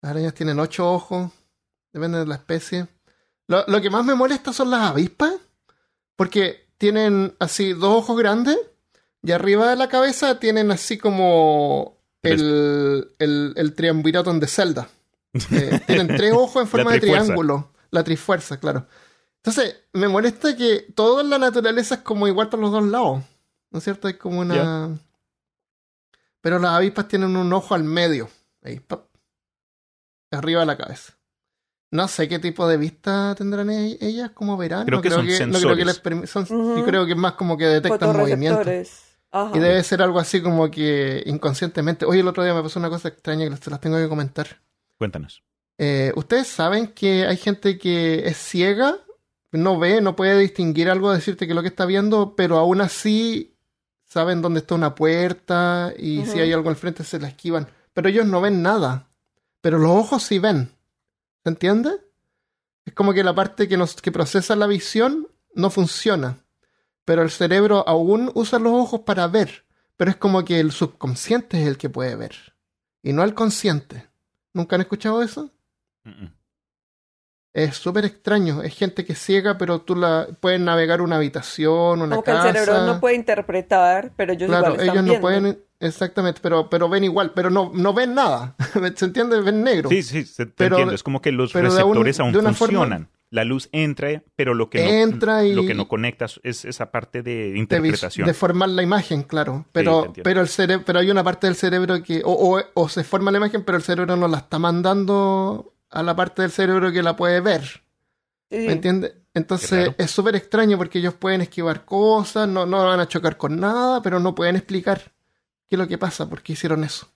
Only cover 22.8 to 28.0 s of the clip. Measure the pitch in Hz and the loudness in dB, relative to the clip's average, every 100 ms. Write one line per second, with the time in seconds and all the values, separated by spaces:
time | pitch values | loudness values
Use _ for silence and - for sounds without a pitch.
22.8 | 208 226 214 135 135 _ _ _ _ 165 | 0 0 0 -2 -8 _ _ _ _ -10
23.8 | 180 196 196 185 185 180 180 175 165 160 | -8 -6 -8 -8 -6 -4 -2 0 0 -4
24.8 | 160 156 _ _ _ _ _ _ _ _ | -6 -10 _ _ _ _ _ _ _ _
25.8 | _ _ _ _ _ _ 165 180 180 170 | _ _ _ _ _ _ -2 0 2 2
26.8 | 190 208 208 196 190 185 180 185 185 185 | 2 -2 -4 -2 0 0 0 -2 -2 -2
27.8 | 156 160 | -2 0